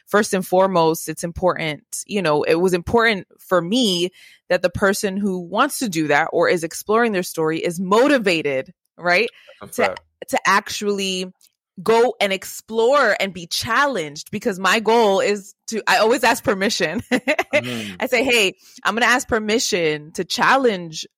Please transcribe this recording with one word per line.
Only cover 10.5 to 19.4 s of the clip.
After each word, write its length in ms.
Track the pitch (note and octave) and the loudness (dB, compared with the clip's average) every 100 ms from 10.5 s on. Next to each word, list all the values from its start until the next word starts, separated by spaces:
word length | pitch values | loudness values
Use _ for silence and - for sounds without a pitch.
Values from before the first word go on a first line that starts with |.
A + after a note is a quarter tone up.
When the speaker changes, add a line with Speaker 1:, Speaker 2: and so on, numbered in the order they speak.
| G3 G#3 - G#3 G3+ G3 F#3 F#3 - _ _ _ - | 2 0 -4 -4 -2 -2 -4 -6 -12 _ _ _ -6
Speaker 1:
go 320 | F3 A3+ B3 - | 2 4 4 2
and 100 | G3+ | -2
explore 840 | F#3+ - - - A3 A3+ C#4+ A#3+ F#3+ | -2 -6 -16 -6 0 2 4 4 2
and 140 | F#3+ | -2
be 140 | F3+ E3 | -6 -8
challenged, 840 | - B3 A#3 C#4+ A3+ D3+ D3 - | -6 -2 0 0 -2 -6 -10 -12
because 260 | G#3 A#3+ F#3 | -6 -6 -2
my 220 | G#3 G#3+ | 0 0
goal 400 | G#3+ A#3 G#3+ F#3+ | 2 4 4 4
is 340 | E3 G#3 G3 - - | 2 -2 -6 -20 -10
to, 160 | A3 - | -6 0
I 120 | F3+ | 2
always 260 | A3 C4 | 4 2
ask 200 | A3+ A#3+ | 2 0
permission. 580 | - G3 G3+ - D#3+ E3+ - | 0 0 -2 0 -2 -4 -4
<laughs> 40 | B3 - D4+ - D4 | -4 0 -2 -2 -2
Speaker 2:
Mm-hmm. 400 | B3 A#3+ G#3 F3+ | -2 -6 -10 -8
Speaker 1:
I 60 | A#3+ | -2
say, 140 | A#3+ B3+ | 0 2
"Hey, 300 | A#3+ F#3+ - - - | 2 2 -2 -14 -8
I'm 120 | - G#3+ | -4 0
gonna 100 | A#3 | 2
ask 240 | B3+ - | 2 0
permission 840 | A#3 | -2